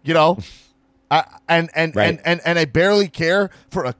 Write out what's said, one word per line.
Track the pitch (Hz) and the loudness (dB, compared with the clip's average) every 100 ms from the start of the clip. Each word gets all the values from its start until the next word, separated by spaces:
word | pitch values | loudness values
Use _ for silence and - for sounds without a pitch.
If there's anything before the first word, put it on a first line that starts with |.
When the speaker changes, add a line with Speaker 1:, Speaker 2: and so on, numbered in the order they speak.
Speaker 1:
you | 139 | 0
know? | 165 156 185 - - _ | 2 2 0 -8 -20 _
Speaker 2:
<laughs> | _ _ _ _ | _ _ _ _
Speaker 1:
I, | 151 - - - | -2 -2 -14 -2
and, | 165 170 | 0 0
and, | 156 165 | -4 -2
Speaker 3:
Right. | 104 104 | 0 0
Speaker 1:
and, | 165 | 0
and, | 165 170 151 | -2 -2 -2
and | 170 | -2
I | |
barely | 151 156 190 208 196 | 0 0 2 2 0
care | - 165 190 190 - _ | -4 0 0 -2 -8 _
for | 185 | -6
a | 127 | -6